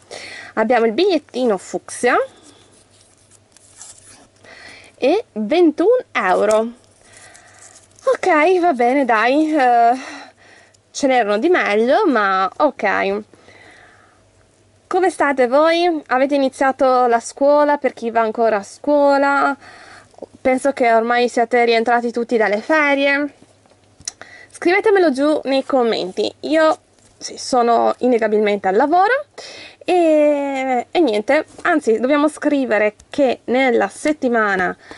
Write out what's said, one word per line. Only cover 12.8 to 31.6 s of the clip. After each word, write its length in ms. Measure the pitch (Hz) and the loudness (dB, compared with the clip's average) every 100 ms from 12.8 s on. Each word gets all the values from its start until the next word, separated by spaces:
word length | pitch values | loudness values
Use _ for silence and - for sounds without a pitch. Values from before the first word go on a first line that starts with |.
| 202 190 196 202 214 - - - - - - _ _ _ _ _ _ _ _ _ - | -2 -2 -2 -6 -10 -20 -20 -20 -20 -20 -20 _ _ _ _ _ _ _ _ _ -6
Come 220 | 370 359 | -2 -2
state 380 | - 294 262 247 | 0 -2 0 2
voi? 540 | 277 320 339 349 311 - | 2 2 2 0 -2 -4
Avete 280 | 254 277 285 | -2 0 0
iniziato 720 | 269 - 269 262 262 254 247 | -2 0 -2 2 2 2 2
la 120 | 233 | 0
scuola? 580 | - - 277 294 294 294 | -2 -2 2 4 2 0
Per 140 | 254 | -2
chi 180 | - 233 | -4 -4
va 120 | 226 | -2
ancora 340 | 220 220 226 208 | -2 0 0 -2
a 80 | |
scuola? 920 | 202 - 285 294 285 277 277 277 277 269 - - - - _ - - - | -6 -10 -2 2 2 2 2 0 -2 -4 -12 -20 -20 -20 _ -20 -20 -6
Penso 320 | 262 254 277 | -2 0 -2
che 220 | 269 233 | 0 2
ormai 340 | 226 233 240 240 | 2 2 0 0
siate 380 | 247 233 247 233 | -2 0 0 2
rientrati 480 | 226 233 240 233 | 0 0 0 -2
tutti 240 | 233 233 240 | -6 -2 0
dalle 240 | 214 311 | 0 -2
ferie. 720 | - 311 285 277 277 285 294 - _ _ _ _ _ _ - - - - - | 0 0 2 0 0 -2 -4 -10 _ _ _ _ _ _ -18 -18 -20 -20 -20
Scrivetemelo 640 | - 339 392 427 392 330 | -4 0 2 2 2 2
giù 300 | 254 294 302 | 2 0 0
nei 220 | 254 269 - | -2 -4 0
commenti. 680 | 262 233 196 180 208 208 - | 0 0 -2 -6 -6 -6 -6
Io, 380 | 254 311 311 - _ _ _ _ | -2 2 2 0 _ _ _ _
sì, 160 | - - | -18 -14
sono 560 | - 247 240 233 226 - | -2 0 2 2 0 0
innegabilmente 720 | 247 233 220 214 208 202 190 | 0 0 0 0 0 -2 0
al 80 | 196 | 0
lavoro 480 | 285 349 403 539 571 - - - - - | 2 2 2 0 -4 -18 -20 -20 -20 -12
e, 1040 | - 359 320 302 294 285 277 269 262 247 - | -2 2 4 4 2 0 -4 -4 -2 -2 -2
e 100 | 359 | 0
niente, 460 | 285 208 214 302 - - | 0 0 0 -2 -2 -6